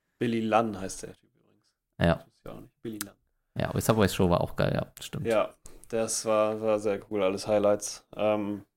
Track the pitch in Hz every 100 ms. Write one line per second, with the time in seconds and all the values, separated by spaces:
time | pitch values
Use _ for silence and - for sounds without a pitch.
0 | _ _ 123 113 110 107 113 98 95 -
1 | - 90 _ _ 101 101 _ _ _ -
2 | 85 - - _ - 55 - _ 117 107
3 | 101 - _ _ _ - - - - 110
4 | 95 - 92 87 - - - - - -
5 | - - 117 110 - - - - - 113
6 | 113 - 110 107 107 110 110 107 107 98
7 | - 107 95 98 - 107 101 104 - -
8 | _ - 107 107 101 101 -